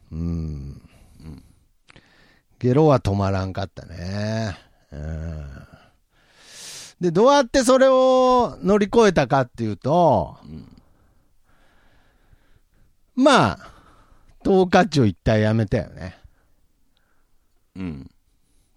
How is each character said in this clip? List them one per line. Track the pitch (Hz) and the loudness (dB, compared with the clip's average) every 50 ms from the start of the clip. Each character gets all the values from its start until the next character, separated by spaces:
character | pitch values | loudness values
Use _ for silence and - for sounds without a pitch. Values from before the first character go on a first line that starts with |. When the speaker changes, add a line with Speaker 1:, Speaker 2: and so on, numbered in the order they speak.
| _ _ - | _ _ -10
Speaker 1:
う | |
ん。 | 80 82 85 85 82 80 80 76 71 67 69 67 - - - _ _ - _ _ - | -8 -6 -6 -6 -6 -6 -8 -10 -10 -12 -14 -16 -18 -20 -20 _ _ -20 _ _ -20
Speaker 2:
う | 73 80 | -20 -20
ん。 | 73 - - _ _ _ _ _ _ _ _ _ _ - _ _ _ _ _ _ _ _ _ _ _ _ | -20 -20 -20 _ _ _ _ _ _ _ _ _ _ -20 _ _ _ _ _ _ _ _ _ _ _ _
Speaker 1:
ゲ | 117 123 123 | -2 0 2
ロ | 147 160 151 | 4 4 4
は | 139 120 | 4 2
止 | - 101 98 | 0 -2 -2
ま | 101 98 95 | -2 -2 -2
ら | 98 95 95 | -2 -4 -6
ん | 95 90 | -6 -8
か | 104 98 | -8 -10
っ | - | -10
た | - - - | -12 -18 -20
ね。 | - 85 90 87 92 98 104 104 107 110 110 113 104 82 - _ _ _ _ _ _ | -18 -16 -14 -12 -10 -8 -8 -8 -6 -6 -6 -8 -8 -10 -14 _ _ _ _ _ _
う | 73 | -16
ん。 | 73 73 80 80 78 80 85 78 78 73 71 67 - 69 - - - _ _ _ _ _ _ _ _ _ _ _ _ _ - - - - - - - - - - _ | -14 -12 -10 -10 -10 -10 -10 -12 -12 -14 -16 -18 -20 -20 -20 -20 -20 _ _ _ _ _ _ _ _ _ _ _ _ _ -20 -20 -20 -20 -20 -20 -20 -20 -20 -12 _
で、 | 170 180 | -4 -2
ど | 156 180 226 269 | 0 2 4 4
う | |
や | 285 285 | 4 4
っ | 269 | 2
て | - - 277 247 | 2 0 0 2
そ | 247 262 262 | 4 4 4
れ | 262 262 | 4 4
を | 262 262 254 262 254 254 254 254 254 247 233 165 - - | 4 4 4 4 4 4 4 2 2 2 0 -2 -4 -6
乗 | - 180 208 208 | -2 0 2 2
り | 208 | 0
越 | 190 - 233 226 202 | 2 2 4 4 4
え | 165 | 4
た | 156 139 113 | 2 0 0
か | 147 135 | 0 0
っ | 131 - | 0 -2
て | - - 117 | -4 -6 -6
い | 107 | -6
う | 101 - | -6 -6
と、 | - 127 156 175 175 151 123 95 76 69 65 - - | -4 -2 0 2 4 4 4 2 0 -2 -8 -16 -20
Speaker 2:
う | 71 | -20
ん。 | 78 76 - - - - _ _ _ _ _ _ _ _ _ _ _ _ _ _ _ _ _ _ _ _ _ _ _ _ _ _ _ _ _ _ _ _ _ _ _ _ _ _ _ _ _ _ _ _ _ _ _ | -18 -18 -18 -20 -20 -20 _ _ _ _ _ _ _ _ _ _ _ _ _ _ _ _ _ _ _ _ _ _ _ _ _ _ _ _ _ _ _ _ _ _ _ _ _ _ _ _ _ _ _ _ _ _ _
Speaker 1:
ま | 254 262 302 262 202 139 101 | 2 4 4 6 6 4 2
あ、 | - - - - - - _ _ _ _ _ _ _ _ _ _ _ _ _ | 0 -4 -10 -20 -20 -20 _ _ _ _ _ _ _ _ _ _ _ _ _
ト | - 190 190 185 | 0 2 2 2
ン | 180 | 2
カ | 202 185 180 | 2 2 2
チ | 160 - 143 | 2 0 0
を | 120 | 0
一 | 104 85 | 0 0
体 | - _ 135 110 107 | -2 _ 0 0 2
や | 107 107 110 | 2 0 0
め | 113 110 | 0 -2
た | 95 - 110 | -2 -4 -6
よ | - - | -6 -8
ね。 | - - 82 90 - - - - _ _ _ _ _ _ _ _ _ _ _ _ _ _ _ _ _ _ _ _ _ _ _ _ _ _ _ _ _ | -12 -16 -16 -16 -16 -18 -20 -20 _ _ _ _ _ _ _ _ _ _ _ _ _ _ _ _ _ _ _ _ _ _ _ _ _ _ _ _ _
Speaker 2:
う | 92 95 | -12 -12
ん。 | 87 76 67 - - - _ _ _ _ _ _ _ _ _ _ _ _ | -10 -10 -12 -16 -20 -20 _ _ _ _ _ _ _ _ _ _ _ _